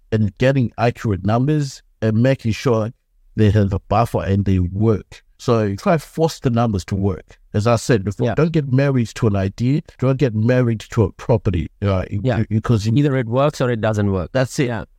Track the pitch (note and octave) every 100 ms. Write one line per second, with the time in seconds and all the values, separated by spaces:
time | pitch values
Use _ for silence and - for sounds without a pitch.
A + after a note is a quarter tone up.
0 | - A2 G#2+ - B2+ C#3 A2+ - A#2 -
1 | A#2 F#2+ F#2+ A2+ C3+ D#3 C#3 - _ -
2 | A2 A2 B2+ C3+ A#2 G#2 C#3 A2+ G#2+ -
3 | _ _ _ - G#2+ G#2+ G2 F#2+ - G#2
4 | A#2+ - E2 G2 G2 F#2+ F2+ G2 A2 G2+
5 | - - _ - - A#2 G#2+ G2 - E3+
6 | - - D#3+ - C3 A#2 A#2+ G2 - G2
7 | G2 - - - _ G#2 G#2+ A#2 - A#2
8 | F#2+ G2 A#2+ G#2 E3 E3 C#3 B2+ C#3+ C3
9 | A2+ - A#2 G2+ G2 - A#2+ D3 - -
10 | B2+ C3 C#3 G#2+ A2 B2+ A#2+ A2 - -
11 | G2+ - - A2+ - F2+ D#2+ - G2+ F#2+
12 | - G#2 C3 G#2+ G#2+ A2 - A#2 G#2+ A2+
13 | D3 C3 A2 B2 C#3+ - B2+ A#2 A2 G#2+
14 | G2+ F#2+ F2 C3 B2+ - B2 A2+ -